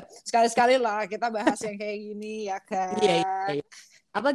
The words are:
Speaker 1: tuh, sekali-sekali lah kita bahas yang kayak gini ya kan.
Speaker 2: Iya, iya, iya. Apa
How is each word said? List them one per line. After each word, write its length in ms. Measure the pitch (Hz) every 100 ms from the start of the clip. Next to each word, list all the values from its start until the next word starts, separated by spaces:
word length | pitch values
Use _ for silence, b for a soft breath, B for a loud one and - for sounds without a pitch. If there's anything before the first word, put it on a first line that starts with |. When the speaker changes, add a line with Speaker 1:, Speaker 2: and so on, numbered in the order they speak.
Speaker 1:
tuh, 60 | - -
sekali-sekali 560 | - 233 233 233 240 262
lah 240 | 233 208
kita 240 | 202 214 233
bahas 320 | 220 247 240
yang 160 | 214 202
kayak 220 | 208 208
gini 500 | 214 208 214 220 202
ya 80 | 190
kan. 320 | - 190 185 214
Speaker 2:
Iya, 160 | 208 170
iya, 400 | 180 190 196 147
iya. 40 | - B B B _
Apa 160 | 202 254